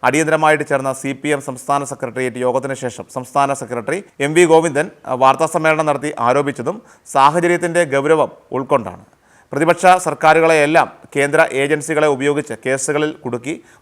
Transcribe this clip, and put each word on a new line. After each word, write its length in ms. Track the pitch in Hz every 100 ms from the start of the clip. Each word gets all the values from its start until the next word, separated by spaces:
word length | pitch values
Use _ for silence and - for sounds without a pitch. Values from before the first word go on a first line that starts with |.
അടിയന്തരമായിട്ട് 600 | 123 143 156 156 156 151 143
ചേർന്ന 240 | 139 135
സി 200 | 131 135
പി 160 | 135 147
എം 120 | 147
സംസ്ഥാന 440 | 135 123 - 143
സെക്രട്ടേറിയറ്റ് 520 | 139 139 127 123 127 120
യോഗത്തിന് 380 | 123 123 131
ശേഷം 300 | 131 131 113 95
സംസ്ഥാന 400 | - 123 143 139
സെക്രട്ടറി 500 | 139 120 120 107 170 196 _
എം 140 | 139
വി 100 | 156
ഗോവിന്ദൻ, 460 | 175 160 165 139 156 - -
ആ, 80 |
വാർത്താസമ്മേളനം 720 | 123 131 135 160 170 156 156 156
നടത്തി 260 | 139 147 -
ആരോപിച്ചതും 640 | 120 131 139 117 123 208 - _ -
സാഹചര്യത്തിൻ്റെ 720 | 139 139 165 170 175 175 170
ഗൗരവം 460 | 165 139 139 160 127 - _
ഉൾക്കൊണ്ടാണ്. 520 | 131 127 139 98 90 - _ _ _ _
പ്രതിപക്ഷ 340 | 135 165 170 185
സർക്കാരുകളെയെല്ലാം 1040 | 185 165 147 156 160 165 160 147 160 131 - - 139
കേന്ദ്ര 320 | 139 156 160
ഏജൻസികളെ 540 | 135 143 151 143 156 151
ഉപയോഗിച്ച് 480 | 135 139 147 143 113 131
കേസുകളിൽ 460 | 135 - 147 156
കുടുക്കി 500 | - 127 120 120 - _ _